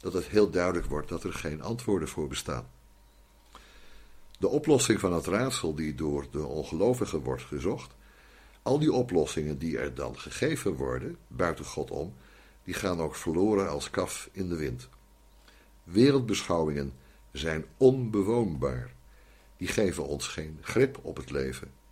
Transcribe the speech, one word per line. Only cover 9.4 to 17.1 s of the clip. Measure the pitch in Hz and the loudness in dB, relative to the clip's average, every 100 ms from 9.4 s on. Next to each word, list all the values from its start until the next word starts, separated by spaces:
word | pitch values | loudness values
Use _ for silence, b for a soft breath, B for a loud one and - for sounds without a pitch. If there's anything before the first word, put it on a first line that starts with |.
| 76 71 | -2 -4
die | 80 62 | -4 -2
er | 71 | -4
dan | 65 65 60 | -4 -8 -8
gegeven | - - 147 143 101 | -12 -2 -2 0 -2
worden, | 71 65 64 143 170 - | -2 -2 -2 -6 -12 -12
buiten | 60 87 78 | -2 -2 -2
God | 73 - 71 | -8 -6 -6
om, | 71 82 B B B B B | -6 -8 B B B B B
die | - | -10
gaan | 87 98 85 | -4 -2 0
ook | 78 | -2
verloren | - 87 80 104 101 95 | -4 -2 2 4 4 2
als | 71 - | -2 -4
kaf | - 90 - - | -2 -4 -6 -12
in | 98 92 | -8 -4
de | 82 | -2
wind. | 71 62 - - - - - b b b b b | -4 -6 -12 -20 -20 -20 -20 b b b b b
Wereldbeschouwingen | - 90 135 139 117 95 - 85 78 71 69 65 b | 0 6 8 6 2 -2 2 2 2 0 -4 -8 b